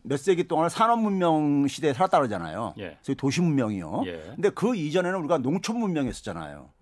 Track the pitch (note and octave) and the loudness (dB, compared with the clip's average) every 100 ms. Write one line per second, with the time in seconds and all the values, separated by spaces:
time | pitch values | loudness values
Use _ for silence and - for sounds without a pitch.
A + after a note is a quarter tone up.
0 | - C#3 - F3 F3+ D#3 E3 - A3+ A#3 | -6 -2 2 2 2 0 0 2 2 4
1 | A3 F#3+ F3 D#3 D3 C#3+ C#3 - D#3 B2+ | 2 2 4 4 4 2 2 0 0 2
2 | F#3 E3+ C3 G2 E2 E2+ A2 A2 F#2 D2 | 4 4 2 -2 -6 -6 -8 -8 -14 -10
3 | - C3+ C#3 C#3 F3 C#3+ A2 G2+ D#2+ A2 | -6 -2 0 2 2 2 0 -2 -4 -4
4 | - E2 D#2 B2 G3 - G#3 A#3+ D3+ E3 | -6 -8 -12 -2 0 0 0 0 0 0
5 | F3+ F#3+ D3 E3+ B2 E3 F#3 A#3 G#3+ D#3+ | 0 -2 0 0 2 -2 -2 -2 -2 0
6 | C3 - - E2+ D#2 D2 - _ | -2 -4 -8 -10 -10 -14 -18 _